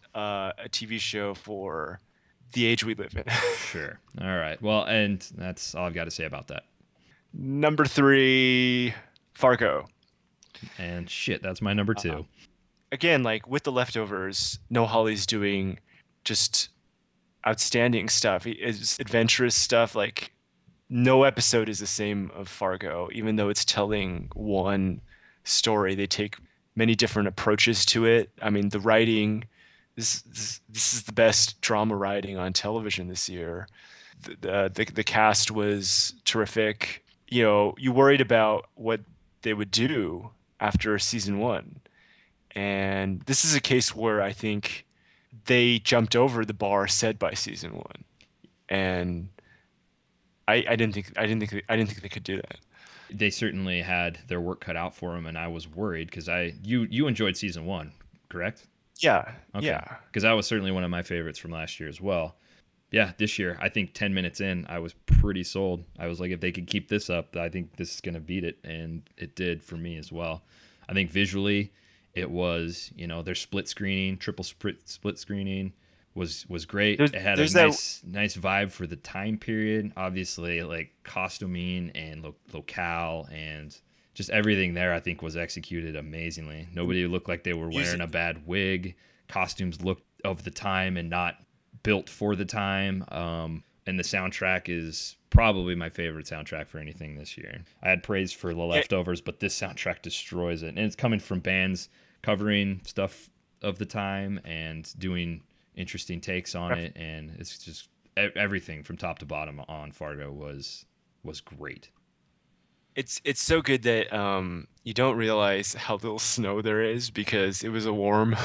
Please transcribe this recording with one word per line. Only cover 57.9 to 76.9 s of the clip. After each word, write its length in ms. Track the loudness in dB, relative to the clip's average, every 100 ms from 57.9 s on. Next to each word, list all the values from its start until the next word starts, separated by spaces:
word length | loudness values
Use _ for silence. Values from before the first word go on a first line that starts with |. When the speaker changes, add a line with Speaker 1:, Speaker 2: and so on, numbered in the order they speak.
| -16 -20 _ -12
Speaker 2:
correct? 380 | -6 -6 -6 _ _ _ 0
Speaker 1:
Yeah, 340 | 4 4 2 -10 -10
Speaker 2:
Okay. 120 | -4 -2
Speaker 1:
yeah. 300 | -2 -6 -16 -8
Speaker 2:
'Cause 100 | 2
that 100 | 4
was 140 | 4 4
certainly 240 | 0 0
one 140 | 0
of 60 | 0
my 120 | -2
favorites 360 | -2 -4 -4 -8
from 120 | -10
last 280 | -10 -10 -10
year 80 | -10
as 120 | -6
well. 360 | -2 -2 -2 -8 _ _ _ _ _
Yeah, 220 | 2 2 0
this 200 | -2 0
year, 200 | -4 -2
I 80 | -2
think 240 | -2 -2
ten 220 | -2 -2
minutes 260 | 0 -2 -2
in, 260 | -2 -2 -4
I 100 | -8
was 140 | -8 -4 6
pretty 360 | 8 8 2
sold. 420 | -2 -2 -2 -2 -6 -10
I 80 | -8
was 140 | -4
like, 100 | -4
"If 80 | -2
they 120 | -2
could 160 | -4 -4
keep 200 | -4 -2
this 220 | -2 0
up, 240 | -4 -4 -6
I 120 | -4
think 260 | -6 -8 -8
this 160 | -10
is 60 | -8
gonna 200 | -8 -8
beat 240 | -6 -4
it," 140 | -4 -6
and 400 | -10 -10 -8 -10 -12 -14
it 180 | -12
did 300 | -6 -4 -4
for 120 | -8 -10
me 200 | -8 -10
as 160 | -10
well. 320 | -8 -6 -8 -12 _ -20 _ -4
I 40 |
think 180 | -2 0
visually, 640 | 2 0 2 2 2 0 _ _ _ _
it 160 | -8 -4
was, 640 | -2 0 0 -4 -6 -14
you 140 | -12 -10
know, 140 | -8
their 120 | -6
split 320 | -6 -6 -6 -6
screening, 480 | -6 -2 0 -2 -4
triple 280 | -6 -6
split, 440 | -8 -6 -6 -6 -12
split 300 | -8 -6 -6
screening 540 | -6 -6 -4 -4 -6 -8 _ _ _
was, 320 | -6 -6 -6 -10
was 160 | -10 -4
great. 320 | 2 4